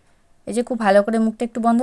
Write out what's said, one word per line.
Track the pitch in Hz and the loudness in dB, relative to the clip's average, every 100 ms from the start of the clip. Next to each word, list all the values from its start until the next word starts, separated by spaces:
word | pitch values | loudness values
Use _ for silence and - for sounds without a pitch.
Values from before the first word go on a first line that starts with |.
| _ _ _ _ - | _ _ _ _ -8
এই | 208 | -6
যে | 240 | -4
খুব | 240 | -2
ভালো | 214 202 | 2 4
করে | 202 226 | 2 0
মুখটা | 220 220 | -2 -2
একটু | 240 247 | -8 -2
বন্ধ | 226 233 | 0 0